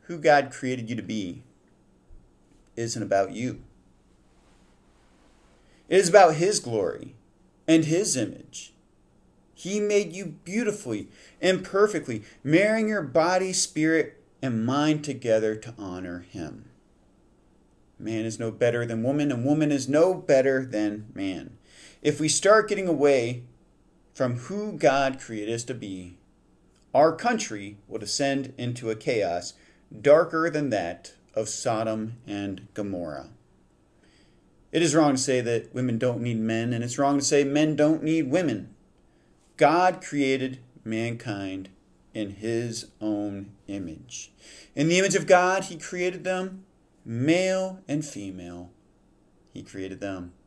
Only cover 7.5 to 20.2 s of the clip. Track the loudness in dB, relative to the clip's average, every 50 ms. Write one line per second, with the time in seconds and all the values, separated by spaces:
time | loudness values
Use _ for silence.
7.5 | _ _ _ 4 4 4 6 4 2 0 2 0 0 -2 -2 -4 -6 -14 -18 -18
8.5 | -18 -18 -18 -18 _ _ _ _ _ _ _ _ _ _ _ _ _ _ _ _
9.5 | _ -14 -8 -4 -2 -2 0 2 2 2 2 0 -8 -10 -12 -12 -12 -14 _ -4
10.5 | -2 0 0 0 -2 -4 -6 -6 -6 -6 -6 -10 -16 -20 -20 -20 _ _ 0 2
11.5 | 2 0 -2 -2 2 4 4 4 2 -4 -4 -4 -8 -8 -8 -12 -20 _ _ 4
12.5 | 4 4 6 4 2 2 0 0 -2 -2 -4 0 2 2 4 4 2 2 0 0
13.5 | -2 -4 -4 -2 -2 0 2 4 4 2 2 0 -6 -20 _ _ _ _ -6 -4
14.5 | -2 0 0 0 0 2 2 2 2 0 -2 -8 -8 -6 0 2 2 4 4 0
15.5 | -2 -4 -10 -16 -14 -12 -12 -10 -10 -10 -10 -10 -10 -12 -14 -14 -12 -10 -10 -10
16.5 | -12 -16 -20 -20 _ _ _ _ _ _ _ _ _ _ _ _ _ _ _ _
17.5 | _ _ _ _ _ _ _ _ _ _ -8 -6 -4 -4 -4 -4 -6 -4 -6 -6
18.5 | -2 2 2 2 2 0 -2 -2 -4 -2 -2 0 0 0 0 0 0 0 0 0
19.5 | 2 2 2 2 0 0 -2 2 4 4 4 4 4 -2